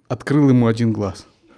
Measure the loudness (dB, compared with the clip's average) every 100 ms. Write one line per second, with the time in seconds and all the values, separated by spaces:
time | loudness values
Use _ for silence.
0 | _ -10 -2 2 4 4 2 0 -2 -2
1 | -6 -8 -20 _ _